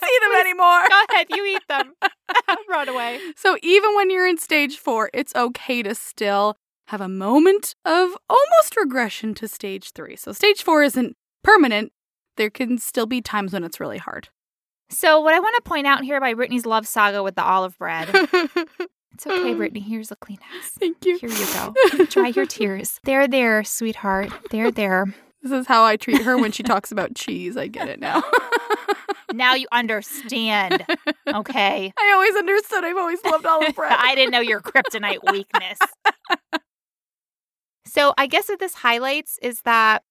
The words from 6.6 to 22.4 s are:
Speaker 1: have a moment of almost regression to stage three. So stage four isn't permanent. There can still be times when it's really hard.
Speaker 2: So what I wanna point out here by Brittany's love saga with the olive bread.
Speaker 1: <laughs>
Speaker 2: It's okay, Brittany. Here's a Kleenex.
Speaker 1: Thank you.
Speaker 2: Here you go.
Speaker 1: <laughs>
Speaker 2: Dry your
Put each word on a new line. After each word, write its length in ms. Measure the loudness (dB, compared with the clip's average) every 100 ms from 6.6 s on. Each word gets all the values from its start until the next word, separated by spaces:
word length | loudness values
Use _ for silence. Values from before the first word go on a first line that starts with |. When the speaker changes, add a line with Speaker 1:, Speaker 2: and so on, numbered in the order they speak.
| _ _ -12
Speaker 1:
have 120 | -8
a 60 | -8
moment 680 | -6 2 4 6 4 -2 -8
of 320 | -2 0 0 -4 0
almost 480 | 2 6 4 4 0
regression 580 | -2 -2 -4 -4 -8
to 120 | -8 -10
stage 440 | -10 -10 -10 -14
three. 240 | -16 -16 -16
So 160 | -14
stage 300 | 0 2 2
four 200 | 2 4
isn't 340 | 4 2 -4 -6 _ _
permanent. 480 | 4 6 6 2 -4 _ _ _ _ -4
There 140 | -4
can 280 | -2 -4 -4
still 280 | -4 -4 -2
be 140 | -4
times 320 | -4 -4 -4
when 120 | -6
it's 160 | -8 -8
really 180 | -10 -10
hard. 300 | -12 -14 -16 _ _ _ _ _ _
Speaker 2:
So 300 | -2 4 4
what 140 | 6
I 60 | 4
wanna 200 | 2 -2
point 240 | -4 -2 0
out 160 | 0
here 160 | 0 -2
by 120 | -2
Brittany's 300 | -2 -4 -4 -2
love 200 | -2 -2
saga 360 | 0 2 0
with 120 | -4 -2
the 80 |
olive 340 | 0 0 -2 -6
bread. 300 | -8 -6 0
Speaker 1:
<laughs> 160 | 0 2 0 -2 -4 -8 -10 -14 _ _
Speaker 2:
It's 120 | -16 -6
okay, 260 | -4 -4
Brittany. 260 | -4 -6 -8
Here's 300 | -10 -10 -10
a 40 | -16
Kleenex. 220 | -18 -18 -18 -16 -16 -6
Speaker 1:
Thank 260 | -6 -2
you. 140 | -2 -2
Speaker 2:
Here 100 | -4
you 180 | -6 -4
go. 520 | -4 -2 2 4 4
Speaker 1:
<laughs> 60 | 2
Speaker 2:
Dry 180 | 2 2
your 180 | 0